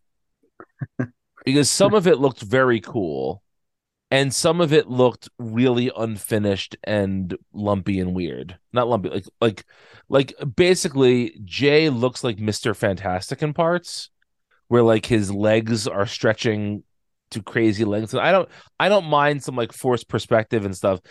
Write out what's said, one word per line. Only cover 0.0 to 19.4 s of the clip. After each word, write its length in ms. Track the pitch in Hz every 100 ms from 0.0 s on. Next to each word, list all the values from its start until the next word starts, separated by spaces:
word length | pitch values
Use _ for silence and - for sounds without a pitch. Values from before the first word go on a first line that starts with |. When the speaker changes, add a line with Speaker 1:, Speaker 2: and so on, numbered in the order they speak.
| _ _ _ _ _ - - - - -
Speaker 1:
<laughs> 80 | 120 _ _ _ -
Speaker 2:
Because 240 | 139 135
some 240 | - 196
of 140 | 214 180
it 100 | 131
looked 240 | 135 -
very 380 | 101 127 127 117
cool, 640 | - 120 85 67 65 95 _ _ _ _ _ _ -
and 240 | 135 139
some 280 | - 170 170
of 120 | 170
it 140 | 151 -
looked 420 | 127 127 - - -
really 540 | 117 110 127 120 123 -
unfinished 800 | 113 104 - 110 104 95 - -
and 540 | - 104 98 95 90 92 _
lumpy 460 | - 101 98 92 95
and 160 | 90 90
weird. 420 | 82 64 76 - _
Not 140 | 120 120
lumpy, 220 | 117 87
like, 160 | 92 - -
like, 260 | 117 98 - _ _ - -
like, 240 | 131 131 - 147 -
basically, 840 | 180 180 180 135 131 127 120 - 95
Jay 440 | 85 139 151 160
looks 340 | 120 123 -
like 160 | 127 101
Mister 340 | 107 101 117
Fantastic 680 | 101 110 90 98 92 - 131
in 100 | 151
parts, 560 | 147 165 175 - - - _ _ _ _ _ -
where, 140 | 120
like, 240 | 113 110 -
his 260 | 117 98
legs 560 | 101 107 110 110 117 107
are 200 | 98 107
stretching 760 | - 117 110 117 104 104 104 - _ _ _ -
to 140 | 110
crazy 420 | - 123 110 101 107
lengths. 280 | 104 110
And 80 | 127
I 80 | 143
don't, 180 | 190 165 - _ -
I 100 | 175
don't 160 | 208 160
mind 380 | 147 147 147